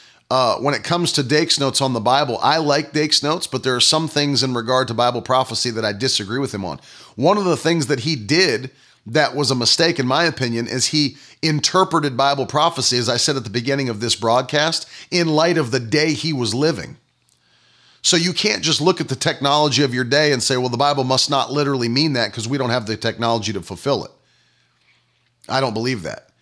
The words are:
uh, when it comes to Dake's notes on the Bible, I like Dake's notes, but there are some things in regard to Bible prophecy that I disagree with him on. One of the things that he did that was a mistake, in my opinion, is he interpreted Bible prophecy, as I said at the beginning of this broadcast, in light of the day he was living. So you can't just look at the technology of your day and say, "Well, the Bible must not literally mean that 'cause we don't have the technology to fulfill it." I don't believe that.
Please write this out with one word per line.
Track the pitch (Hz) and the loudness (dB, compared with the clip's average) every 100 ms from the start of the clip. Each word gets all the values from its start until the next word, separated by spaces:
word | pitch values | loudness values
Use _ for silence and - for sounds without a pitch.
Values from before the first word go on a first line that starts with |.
| - _ _ | -20 _ _
uh, | 127 123 98 | 2 2 2
when | 139 | 0
it | 131 | -2
comes | - 175 170 | -2 0 0
to | - | -2
Dake's | 131 151 165 - | 0 2 2 0
notes | 139 123 | 0 0
on | 135 | 0
the | 120 | 0
Bible, | 107 135 143 113 | 2 2 2 0
I | 123 156 | 2 2
like | 147 143 147 | 2 0 0
Dake's | 151 156 - | -2 0 0
notes, | 143 170 - | 0 -2 -2
but | 131 | -4
there | 131 123 | -2 2
are | |
some | - 156 160 | 4 2 2
things | 151 147 139 | 0 0 0
in | 131 | 0
regard | 123 113 127 123 | -2 0 2 2
to | |
Bible | 113 123 123 | 2 2 0
prophecy | - 131 131 113 127 | 0 0 0 -2 -4
that | 113 | -2
I | 110 | -4
disagree | 98 131 - 98 123 | -2 -2 -2 -2 -4
with | 139 | -4
him | 101 | -4
on. | 92 71 - - - - | -6 -8 -14 -20 -20 0
One | 143 208 | 2 4
of | |
the | 185 156 | 2 2
things | 160 170 127 | 2 0 0
that | 131 | -2
he | 123 147 | -2 -4
did | 104 156 185 117 131 _ _ _ | 0 2 2 0 -4 _ _ _
that | - 127 143 | -2 2 2
was | 139 135 | 0 -2
a | |
mistake, | 131 117 - 165 - | 0 0 2 2 2
in | 127 | 0
my | 135 | 2
opinion, | 170 - 127 117 117 | 0 0 -4 -2 -4
is | 127 123 | -2 -2
he | 156 143 139 - - | 0 -2 -4 -20 -6
interpreted | 160 151 - 185 185 165 147 123 | -2 0 0 2 2 2 -2 0
Bible | 139 139 120 | 0 2 0
prophecy, | 147 220 - 123 123 | 2 2 2 -2 0
as | 117 | 0
I | 120 | 0
said | - 139 | 0 -2
at | |
the | 110 | -2
beginning | 110 123 139 131 | -4 -2 -2 -2
of | 107 | -4
this | 117 - | -4 -2
broadcast, | 113 123 131 151 156 160 - - - | 2 2 2 0 0 -2 -8 -18 -4
in | 175 165 | -2 2
light | 151 165 170 | 2 2 2
of | 131 | 0
the | 127 | -2
day | 117 147 160 | 0 0 2
he | 135 156 | 0 -2
was | 147 117 | -2 -2
living. | 117 151 131 - - _ _ _ _ _ _ _ _ _ _ | 0 -2 -2 -10 -18 _ _ _ _ _ _ _ _ _ _
So | - 170 | 0 2
you | 175 | 2
can't | - 208 208 | 0 0 0
just | 156 156 | 0 2
look | 156 175 | 2 2
at | 151 | -2
the | 135 | -2
technology | - 156 139 147 151 123 | -2 0 2 4 2 2
of | 143 | 0
your | 123 | 0
day | 123 139 151 | 0 2 4
and | 131 | 2
say, | - 127 | 0 0
"Well, | 127 | 0
the | 120 | 2
Bible | 143 143 | 2 2
must | 127 131 - | 2 0 2
not | 143 120 | 0 0
literally | 143 143 139 117 | -2 -2 0 0
mean | 123 156 | 0 0
that | 127 107 | 0 -2
'cause | 107 110 | -4 -6
we | 139 | -2
don't | 127 | 0
have | 123 107 | -2 -2
the | 110 | -4
technology | 117 107 117 117 101 | -4 -2 -2 0 -2
to | 98 | -6
fulfill | 82 95 139 127 | -8 -8 -2 -2
it." | - _ _ _ _ _ _ _ _ _ _ _ _ _ - | -4 _ _ _ _ _ _ _ _ _ _ _ _ _ -4
I | 131 | 0
don't | 135 | 0
believe | 110 120 123 | 0 -2 -4
that. | 78 55 _ _ | -6 -12 _ _